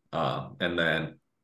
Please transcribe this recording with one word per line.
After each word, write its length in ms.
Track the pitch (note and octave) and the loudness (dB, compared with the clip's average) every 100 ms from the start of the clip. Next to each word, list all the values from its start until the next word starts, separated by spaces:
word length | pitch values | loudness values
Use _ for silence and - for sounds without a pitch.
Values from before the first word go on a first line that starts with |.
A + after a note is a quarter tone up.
| - | -6
Uh, 360 | D#2+ D2 C2 C#2 - | -2 0 0 -6 -2
and 180 | F2 F2 | 0 2
then, 400 | E2 D#2+ D#2 - _ _ | 2 2 -2 -8 _ _